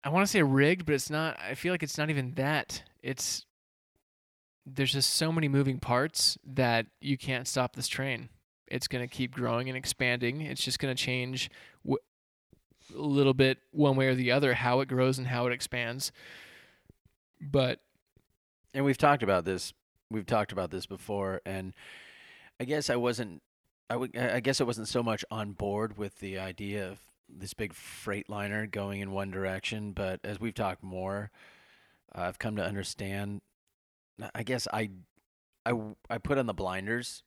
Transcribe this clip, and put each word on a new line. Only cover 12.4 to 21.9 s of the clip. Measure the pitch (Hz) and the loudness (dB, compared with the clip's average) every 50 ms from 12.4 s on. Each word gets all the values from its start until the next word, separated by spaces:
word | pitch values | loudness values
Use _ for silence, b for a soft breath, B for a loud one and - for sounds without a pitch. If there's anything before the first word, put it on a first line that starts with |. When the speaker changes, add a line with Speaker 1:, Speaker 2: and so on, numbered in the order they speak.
| _ _ _ _ _ _ _ _ _ - - | _ _ _ _ _ _ _ _ _ -16 -10
Speaker 1:
a | - | -4
little | 147 147 139 139 139 135 131 | -2 2 4 6 6 6 8
bit | 131 135 131 131 - _ _ - | 8 6 6 6 0 _ _ 2
one | 151 147 143 135 | 4 6 6 6
way | 135 135 131 | 6 4 4
or | 127 | 4
the | 127 127 123 120 | 4 4 4 4
other, | 139 143 135 123 | 6 6 4 4
how | 110 120 120 123 131 | 4 4 4 4 4
it | 135 131 | 2 2
grows | 131 127 127 131 131 131 | 2 4 4 4 4 2
and | 127 | -2
how | 120 127 120 123 | -2 -2 0 0
it | 123 123 | 0 0
expands. | 123 - - - 123 120 117 120 135 131 - - B B B B B B B B B B B B B B B - _ _ _ _ _ _ _ _ _ | -2 -4 -4 -4 -4 -4 -4 -4 -4 -6 -6 -6 B B B B B B B B B B B B B B B -20 _ _ _ _ _ _ _ _ _
But | 160 143 139 139 131 127 - - _ _ _ _ _ _ _ _ _ _ _ _ _ _ _ _ _ _ _ | -12 0 2 2 2 2 0 -4 _ _ _ _ _ _ _ _ _ _ _ _ _ _ _ _ _ _ _
Speaker 2:
And | 135 139 | 2 4
we've | 139 135 - | 4 4 6
talked | - 143 143 139 117 | 6 6 6 6 4
about | 98 98 90 82 | 4 4 4 4
this. | 95 95 90 - - - _ _ _ _ _ _ _ | 0 -2 -2 -4 -8 -12 _ _ _ _ _ _ _
We've | 110 110 95 | -6 -6 -2
talked | - 120 110 104 - 104 | 0 2 2 2 0 -2
about | 95 92 85 | -4 -4 -4
this | 95 92 87 | -4 -8 -8
before, | - 98 90 - - 104 101 98 95 95 - _ | -8 -12 -14 -8 -6 -4 -2 -2 -2 -4 -6 _
and | - 98 95 95 92 - B B B | -6 -8 -6 -8 -8 -12 B B B